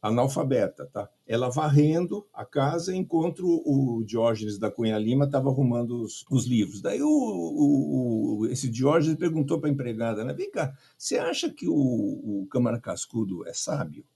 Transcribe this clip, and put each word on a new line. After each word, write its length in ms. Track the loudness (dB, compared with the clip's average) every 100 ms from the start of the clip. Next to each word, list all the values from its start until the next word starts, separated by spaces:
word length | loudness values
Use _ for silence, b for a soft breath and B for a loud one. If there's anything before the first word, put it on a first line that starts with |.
analfabeta, 840 | 0 2 2 0 0 2 2 -2 -10
tá? 240 | -8 -10 _ _
Ela 240 | -2 0
varrendo 760 | 0 4 6 6 4 0 -4 -10
a 120 | -16 -6
casa, 500 | 0 0 0 -2 -4
enquanto 500 | 0 0 0 0 0
o 580 | 2 4 2 2 0 -2
Diógenes 520 | 0 2 0 -4 -4
da 140 | -4
Cunha 260 | 0 0 2
Lima 320 | 2 2 2
tava 200 | 2 0
arrumando 540 | 2 2 0 -2 -4
os, 220 | -8 -10 -2
os 160 | 0 2
livros. 360 | 2 0 -2
Daí 200 | -4 -2
o, 60 | 2
o, 1300 | 2 2 -4 -4 2 4 4 2 0 0 0 0 -2
o, 60 | -2
esse 220 | -2 -4
Diógenes 480 | 0 4 4 4 2
perguntou 420 | 0 0 0 0
pra 100 | 0
empregada, 540 | -2 -2 -2 -2 -2
né? 100 | -4
"Vem 180 | -6 -6
cá, 220 | -4 -4 -6 B B
você 200 | -4 -2
acha 320 | -2 -2 -4
que 180 | -4 -2
o, 60 |
o 720 | 2 2 0 -2 -4 -6 -6 -2
Câmara 300 | 0 0 0
Cascudo 680 | -6 -8 -6 -4 -4 -4 -8
é 60 |
sábio?" 520 | -8 -6 -4 -6 -10 -20